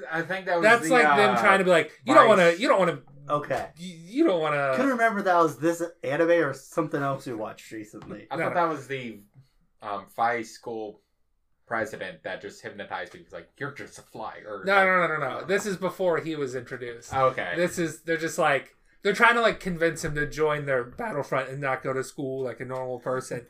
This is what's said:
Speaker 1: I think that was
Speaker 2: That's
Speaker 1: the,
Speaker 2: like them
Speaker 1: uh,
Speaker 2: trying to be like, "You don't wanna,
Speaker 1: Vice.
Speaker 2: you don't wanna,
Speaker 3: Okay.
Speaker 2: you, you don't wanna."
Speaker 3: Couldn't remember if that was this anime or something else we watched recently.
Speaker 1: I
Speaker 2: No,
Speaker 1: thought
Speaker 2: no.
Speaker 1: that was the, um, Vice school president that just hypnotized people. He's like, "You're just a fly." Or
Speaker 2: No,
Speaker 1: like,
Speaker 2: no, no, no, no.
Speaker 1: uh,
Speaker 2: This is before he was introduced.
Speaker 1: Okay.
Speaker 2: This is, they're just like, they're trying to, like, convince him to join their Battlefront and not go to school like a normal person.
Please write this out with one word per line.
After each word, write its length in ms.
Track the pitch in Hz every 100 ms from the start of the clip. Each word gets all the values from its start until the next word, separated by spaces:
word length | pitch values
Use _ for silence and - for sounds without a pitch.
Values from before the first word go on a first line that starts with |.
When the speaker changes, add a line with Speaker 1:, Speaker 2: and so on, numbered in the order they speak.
| -
Speaker 1:
I 120 | 165
think 240 | 170 190 185
that 100 | 170
was 80 |
Speaker 2:
That's 180 | 208 233
Speaker 1:
the, 40 | 160
Speaker 2:
like 220 | - 151 143
them 200 | - 117
Speaker 1:
uh, 40 |
Speaker 2:
trying 180 | 151 196
to 60 |
be 60 | 185
like, 220 | 165 156 -
"You 80 | -
don't 120 | 302 233
wanna, 240 | 196 170
Speaker 1:
Vice. 80 | 170
Speaker 2:
you 80 | 285
don't 120 | 214
wanna, 180 | 175 143 - - 143
Speaker 3:
Okay. 380 | 147 143 123 - 156
Speaker 2:
you, 180 | 180
you 300 | 165 170 254
don't 160 | 330 175
wanna." 320 | 156 147 139
Speaker 3:
Couldn't 160 | 131 269
remember 300 | 240 226 202
if 60 | 185
that 100 | 170
was 220 | 165 123
this 220 | 160 165 170 -
anime 280 | 127 139 170
or 240 | 170 147
something 460 | 131 - - 151 147
else 240 | 139 135 135
we 80 |
watched 360 | 110 104 - -
recently. 560 | 110 107 107 135 - -
Speaker 1:
I 40 | 139
Speaker 2:
No, 60 |
Speaker 1:
thought 100 | 156 175
Speaker 2:
no. 100 | 165
Speaker 1:
that 20 |
was 200 | 143 127
the, 320 | 135 120 101 - 131 _ _ _ _
um, 260 | 110 101 - -
Vice 340 | 117 120 110
school 520 | - 123 113 104 - _ _ _ _ _ _ _
president 560 | 113 107 92 95 85
that 160 | 98 92
just 200 | 98 -
hypnotized 500 | 113 101 95 92 90
people. 140 | - 85
He's 60 |
like, 180 | 87 - _
"You're 120 | 135
just 240 | 131 95 -
a 20 |
fly." 360 | - 117 107 -
Or 200 | - 104
Speaker 2:
No, 100 | 185
Speaker 1:
like, 120 | 196 190
Speaker 2:
no, 200 | 185 165
no, 0 |
no, 140 | 156
no. 180 | 135 120
Speaker 1:
uh, 60 |
Speaker 2:
This 220 | 117 196 208
is 100 | 185
before 420 | 180 - 185 156
he 160 | 160
was 220 | 151 135 127
introduced. 580 | 117 127 123 117 -
Speaker 1:
Okay. 380 | 135 131 123 90
Speaker 2:
This 240 | 87 175 180
is, 240 | 165 -
they're 140 | 165 160
just 220 | 160 165
like, 340 | 156 135 - _ _ _
they're 100 | 196
trying 220 | 196 233
to, 60 | 233
like, 200 | 220 -
convince 440 | 190 165 165 151
him 120 | 160 147
to 100 | 139
join 400 | 127 156 147 143
their 160 | 131
Battlefront 680 | 120 - 226 147 127 139 131
and 120 | 135
not 220 | 139 127
go 80 | 139
to 100 | 131
school 400 | 123 - 135 131
like 160 | 127 113
a 60 |
normal 340 | 123 131 127 123
person. 480 | 135 131 - 127